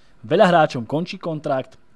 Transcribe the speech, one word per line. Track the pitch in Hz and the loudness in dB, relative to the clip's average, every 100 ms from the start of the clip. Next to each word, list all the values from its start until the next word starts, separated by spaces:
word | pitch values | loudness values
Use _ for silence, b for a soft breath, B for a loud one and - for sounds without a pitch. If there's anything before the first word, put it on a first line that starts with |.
| b b | b b
Veľa | 107 170 190 | -2 2 4
hráčom | 170 156 131 110 | 4 2 -2 -6
končí | 147 180 190 | -6 -6 -8
kontrakt, | 170 156 151 131 - - _ | -8 -8 -6 -6 -6 -16 _